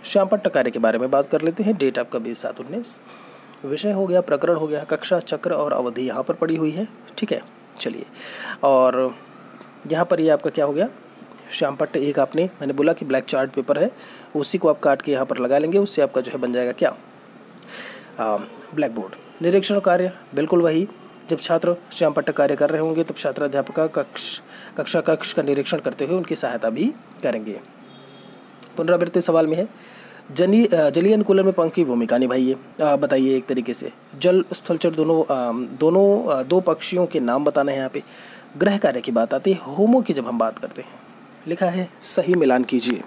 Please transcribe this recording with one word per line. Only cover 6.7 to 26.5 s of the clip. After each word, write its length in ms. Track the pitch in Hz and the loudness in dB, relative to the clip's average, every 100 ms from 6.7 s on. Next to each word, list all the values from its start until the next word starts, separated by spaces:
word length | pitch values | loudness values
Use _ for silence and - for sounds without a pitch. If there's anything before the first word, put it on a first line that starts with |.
है, 160 | 156 220 - - - | -4 -8 -10 -16 -10
ठीक 140 | 208 | -6
है। 100 | - - - - - | -6 -6 -20 -20 -10
चलिए, 260 | - - - - - - - - | -10 -10 -14 -16 -16 -14 -12 -2
और 520 | 139 135 127 127 127 120 - - - - - - - | 2 4 4 2 -2 -4 -20 -20 -20 -20 -20 -18 -6
यहाँ 180 | 160 170 | -2 0
पर 160 | 165 | 2
ये 80 | 160 | 4
आपका 200 | 147 156 | 2 0
क्या 160 | 151 147 | -2 -2
हो 80 | |
गया, 160 | 147 226 - - - - - - | 0 -2 -4 -20 -20 -20 -20 -12
श्याम 240 | - 143 135 | -4 -4 -2
पट्ट 200 | 147 151 | -4 -2
एक 240 | 139 143 | 0 0
आपने, 240 | 135 151 | 0 0
मैंने 300 | 180 - 139 | -2 -4 -6
बोला 200 | 139 151 | 0 0
कि 120 | 165 147 | 0 -2
ब्लैक 180 | 131 | -2
चार्ट 280 | 127 135 131 | 0 -2 -2
पेपर 280 | 139 127 143 | -4 -2 0
है, 120 | 208 - - - - 147 | 0 -2 -20 -20 -8 -4
उसी 220 | 143 185 | -2 0
को 120 | 180 | 0
आप 100 | 147 | 2
काट 220 | 151 135 | 0 0
के 100 | - | 0
यहाँ 140 | 135 131 | -2 -2
पर 120 | 127 | -2
लगा 200 | 123 139 | 0 2
लेंगे, 200 | 160 196 | 2 0
उससे 240 | 202 - | 0 0
आपका 200 | 139 131 | 0 0
जो 100 | 123 | -4
है 60 | 131 | -6
बन 160 | 127 | -4
जाएगा 180 | 123 123 | -2 -4
क्या, 240 | 123 147 - - - - - - - - - - - - - | 0 -2 -2 -20 -20 -20 -20 -20 -20 -20 -18 -16 -18 -18 -6
आ, 180 | 110 104 107 - - 151 | -2 -2 -4 -16 -8 -4
ब्लैकबोर्ड। 400 | 139 117 95 - - - | -2 -4 -10 -14 -20 -4
निरीक्षण 380 | 165 190 190 202 | 2 2 2 0
कार्य 320 | 190 180 180 180 - 139 | 2 2 0 -4 -8 -4
बिल्कुल 260 | 151 180 | 2 4
वही, 260 | 170 160 202 - - - - | 4 2 -2 -6 -20 -20 -6
जब 100 | 160 | -4
छात्र 360 | - 165 175 175 - | 0 0 2 -2 -6
श्याम 220 | - 160 | 0 0
पट्ट 180 | 147 156 | 2 -2
कार्य 240 | 147 143 139 | 0 0 2
कर 140 | 147 | 0
रहे 120 | 156 | 0
होंगे 220 | 160 160 | 0 0
तब 120 | 165 - | -2 -4
छात्राध्यापक 600 | 147 135 143 139 135 - | -6 -4 -2 -2 -2 -2
का 120 | 160 | -2
कक्ष, 540 | 156 135 - - - - - - - | -2 -6 -8 -10 -10 -14 -20 -14 -8
कक्षा 240 | 147 170 | -2 0
कक्ष 320 | 156 156 - | 2 0 0
का 80 | - | -2
निरीक्षण 380 | 143 143 135 160 | 0 0 0 -2
करते 260 | 139 120 139 | -4 -4 -2
हुए 120 | 185 | -2
उनकी 180 | 170 156 | -2 -4
सहायता 340 | 131 | -4